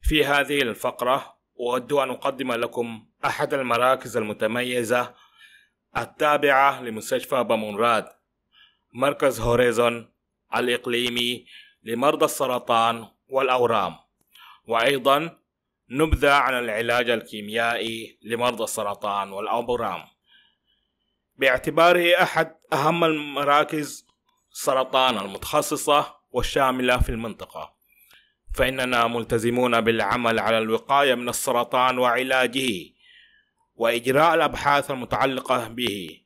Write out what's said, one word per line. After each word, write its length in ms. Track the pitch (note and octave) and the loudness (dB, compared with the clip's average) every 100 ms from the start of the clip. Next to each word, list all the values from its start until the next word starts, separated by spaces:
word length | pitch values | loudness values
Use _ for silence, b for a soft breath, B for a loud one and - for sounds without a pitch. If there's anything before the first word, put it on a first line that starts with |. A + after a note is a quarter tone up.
في 240 | - D3+ C#3 | 2 2 2
هذه 360 | C#3+ C3 C#3+ | 2 0 0
الفقرة 760 | B2+ G#2 B2+ - B2 C3+ - _ _ _ | -2 -2 -6 -4 -2 -2 -4 _ _ _
أود 340 | A#2+ B2+ A#2+ | -4 -4 0
أن 160 | C#3+ C3 | -2 -2
أقدم 420 | A#2+ C#3 C3 B2+ | -2 -4 -4 -4
لكم 540 | A#2 A#2 - A#2 A2 _ _ C#3+ | -2 -2 -4 -6 -8 _ _ -6
أحد 280 | - D3 | -2 -2
المراكز 640 | C#3+ B2+ A#2 B2+ C3 B2+ A2+ | -2 0 2 2 2 -2 -4
المتميزة 960 | G#2+ G#2 A2 A#2+ B2 B2 A2+ B2 A#2+ b b b b b b b _ - | -4 -2 -2 -2 -2 -4 0 0 -2 b b b b b b b _ -8
التابعة 840 | - _ D3+ D3 C#3+ C3+ C#3 C3 | -8 _ 2 4 4 6 4 2
لمستشفى 600 | B2 A2 - B2+ - C3+ | -6 -10 -4 -4 -2 -2
باموراد، 640 | A2 A2+ G#2+ G#2 A#2 A2+ F#2+ _ _ _ _ b b b _ | 0 -2 -2 0 2 2 -2 _ _ _ _ b b b _
مركز 460 | A#2+ C3+ - C#3+ A#2 | -2 -2 2 0 0
هوريزون 760 | A#2 A#2+ B2 A2+ A#2+ A#2 A2+ _ _ _ _ A2+ | 0 2 2 4 0 0 -12 _ _ _ _ -2
الإقليمي 920 | B2 A#2+ B2+ A#2+ B2 A#2+ A#2+ A#2+ B B B B | 0 -2 -2 -2 -2 -2 -4 -4 B B B B
لمرضى 420 | A2 A#2 C#3 D#3 D3+ | -8 0 0 2 0
السرطان 800 | - C3+ B2 - A#2 A#2 A#2 A2 _ _ | 0 -2 -4 0 2 2 0 -10 _ _
والأورام، 680 | C3 C3 B2+ A#2+ A2+ F2+ E2 _ _ _ B B B - | -2 0 2 2 2 -2 -6 _ _ _ B B B -4
وأيضا 720 | A2+ A#2+ C#3 B2 C#3+ E3 - _ _ _ _ _ | 0 0 2 2 2 0 -12 _ _ _ _ _
نبذة 420 | B2+ D#3 C#3 C#3+ | -2 0 2 4
عن 200 | C#3+ B2+ | 4 4
العلاج 560 | B2+ A#2+ G#2+ A#2 A#2+ A#2+ | 0 -2 -4 0 0 0
الكيميائي 1120 | A2+ - G#2+ G#2 A2+ A#2 A#2 A2+ A2+ A2 _ | -2 -4 -14 -6 -2 -2 -2 -6 -8 -12 _
لمرضى 400 | G#2+ A#2 A#2+ A2+ | -8 -2 -2 -2
السرطان 680 | G#2+ - G#2 G2+ G#2 G2+ G2 | -6 -4 -6 -6 -4 -4 -4
والأورام، 720 | G2 G#2 A2+ A#2+ A#2+ A2 F2 D#2 _ b b b b b b b _ _ _ _ _ | -8 -4 -4 -2 -4 -4 -8 -12 _ b b b b b b b _ _ _ _ _
باعتباره 880 | C3+ B2+ - D3+ E3+ F3 E3+ F3 | 0 2 -2 4 4 4 4 4
أحد 320 | F3+ D#3+ D#3+ - _ | 4 0 -4 -6 _
أهم 300 | D3 D3 E3+ | 0 0 2
المراكز 1040 | E3 D#3 D3 C#3 C#3+ C#3+ D3+ D#3 C#3 - _ _ _ _ _ | 0 0 -4 -4 2 4 2 -2 -6 -12 _ _ _ _ _
السرطان 680 | - - C3 C3 C3+ B2+ A2+ | -6 -2 0 0 2 2 0
المتخصصة 1000 | G2 G2 - D3+ D3 D3 - D3 D3 - _ | -6 -10 -2 -2 -2 -4 2 2 2 -10 _
والشاملة 680 | B2 - D3+ C3+ B2+ B2 B2 | -4 -2 0 0 2 2 2
في 120 | - | 2
المنطقة، 680 | A#2 A2+ G2 - - D#2 _ _ b b b b b b - | -2 -8 -10 -16 -16 -16 _ _ b b b b b b -2
فإننا 520 | B2+ C3 B2+ B2 A#2 | 0 0 0 2 2
ملتزمون 760 | A#2+ A2 A#2+ A2+ A#2+ B2 A#2 | 0 -2 0 0 2 2 2
بالعمل 580 | A2 A2+ G2+ A#2+ A#2 A2 | 2 2 2 0 0 0
على 180 | G2+ A2+ | 0 0
الوقاية 580 | A2 A2 - C#3 C#3+ B2 | 0 -2 2 2 4 2
من 140 | A#2+ | -2
السرطان 680 | A#2 - A#2+ A#2+ B2+ B2+ B2+ | -4 -2 -2 0 2 2 2
وعلاجه 720 | B2 A#2+ C3 C3 B2+ C3 C3 F#2+ D2+ b b b b b b b b _ | 2 0 0 0 2 0 -4 -4 -8 b b b b b b b b _
وإجراء 580 | A2+ A#2+ A#2 C3 D#3+ | 0 0 0 2 4
الأبحاث 580 | D#3+ D3+ D3 C#3+ C#3+ C#3 | 4 0 0 2 2 0
المتعلقة 760 | C3+ A#2+ A2 C3+ C3 - B2+ A2+ | -8 -6 -2 -2 -2 -2 -2 -2
به. 540 | A#2 B2 G2+ E2 D#2+ | -6 -4 -4 -10 -16